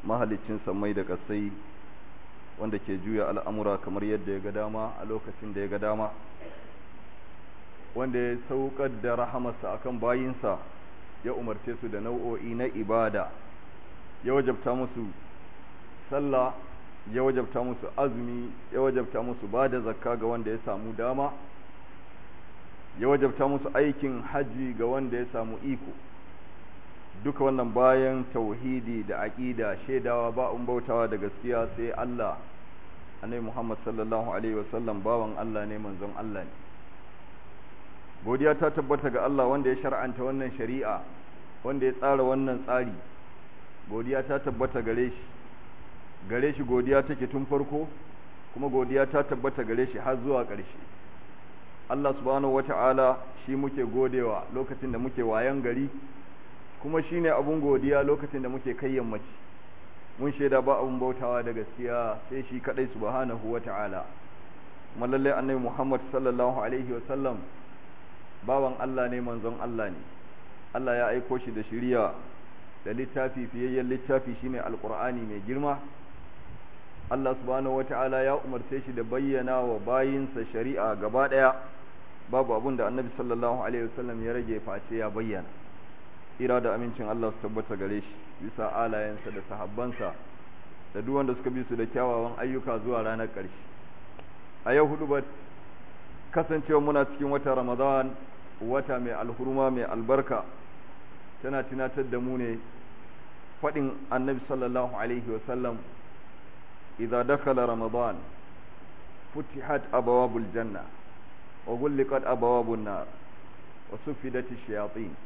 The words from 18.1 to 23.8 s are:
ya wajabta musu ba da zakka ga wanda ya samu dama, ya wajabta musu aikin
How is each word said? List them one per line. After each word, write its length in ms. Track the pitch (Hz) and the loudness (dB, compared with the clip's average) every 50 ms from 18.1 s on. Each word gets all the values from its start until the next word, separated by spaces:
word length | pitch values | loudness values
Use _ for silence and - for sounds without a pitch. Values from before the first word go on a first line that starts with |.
| 117 117 120 120 120 120 120 117 - - - - | 2 0 -2 -2 -2 -4 -4 -4 -6 -6 -6 -4
ya 80 | - 127 | 0 4
wajabta 420 | 135 135 131 127 127 131 - 110 | 4 4 4 4 0 0 -2 -2
musu 260 | 117 123 120 - - 101 | -2 -2 -2 -4 -4 -2
ba 160 | 101 120 135 135 | 2 4 4 4
da 120 | 123 127 | 4 2
zakka 340 | 110 113 110 110 - 117 120 | 0 0 -2 -2 0 0 0
ga 100 | 117 110 | 2 2
wanda 260 | 113 120 117 113 107 | 0 0 0 0 -2
ya 60 | 110 113 - | -2 -2 -2
samu 300 | - 104 98 107 113 113 | -2 -4 -2 -4 -4 -4
dama, 380 | 110 113 123 131 139 139 143 - - - - - - - - - - - - - - - - - - - - - - - - - - - - - - - - - - | -2 0 0 2 2 0 0 -2 -4 -6 -6 -6 -6 -6 -8 -8 -8 -8 -8 -8 -8 -8 -8 -6 -6 -6 -6 -6 -6 -6 -6 -6 -6 -6 -6 -6 -8 -8 -6 -4 0
ya 80 | 107 131 | 4 6
wajabta 380 | 143 139 135 135 131 - 147 139 | 6 6 6 4 4 4 4 4
musu 180 | 143 139 139 - 95 | 4 2 0 2 4
aikin 480 | 127 | 4